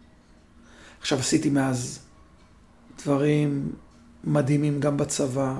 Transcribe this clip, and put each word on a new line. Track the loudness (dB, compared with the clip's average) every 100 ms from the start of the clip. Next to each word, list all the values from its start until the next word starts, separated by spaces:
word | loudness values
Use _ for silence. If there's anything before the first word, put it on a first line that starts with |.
| -20 -20 -20 -20 -20 -20 -20 -20 -20 -12
עכשיו, | -2 0
עשיתי | 2 2 4
מאז | 2 2 -2 -4 -10 -16 -20 -20 -20 -20 -20 -20 -20 -20 -10
דברים | -2 0 2 2 2 -2 -4 -8 -16 -20 -20 -10
מדהימים | -2 0 2 2 2 0
גם | 0 0
בצבא | -2 -2 -2 -2 -2